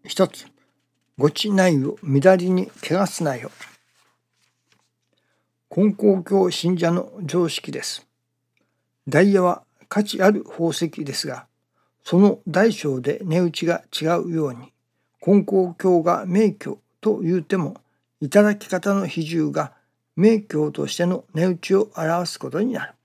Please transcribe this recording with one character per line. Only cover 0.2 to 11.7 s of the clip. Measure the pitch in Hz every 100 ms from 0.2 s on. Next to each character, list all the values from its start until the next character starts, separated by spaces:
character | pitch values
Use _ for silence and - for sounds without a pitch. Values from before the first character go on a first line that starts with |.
| 190
つ、 | - - _ _ _ _ _ _ -
ご | 143
智 | - 214
内 | 190 185 147 135
を | -
乱 | 160 139 185 190 180 185
に | 190 -
汚 | - 175 185
す | -
な | 156 123
よ。 | 113 - - _ _ _ _ _ _ _ _ _ _ _ _ _ _ _ _ _ _ _ _
金 | - 208
光 | 202 208 190
教 | 170 196 180
信 | - 170 180
者 | 170
の | 170 - 208
常 | 160 175 170
識 | - -
で | 139
す。 | - - _ _ _ _ _ _ _ _ _ _ -
ダ | 151
イ | 202
ヤ | 196
は | 180 175 _ _ _
価 | 202
値 | 208 202
あ | 190
る | 196
宝 | - - 165
石 | 147 165 - 143
で |
す | 131 151
が、 | 123 - _ _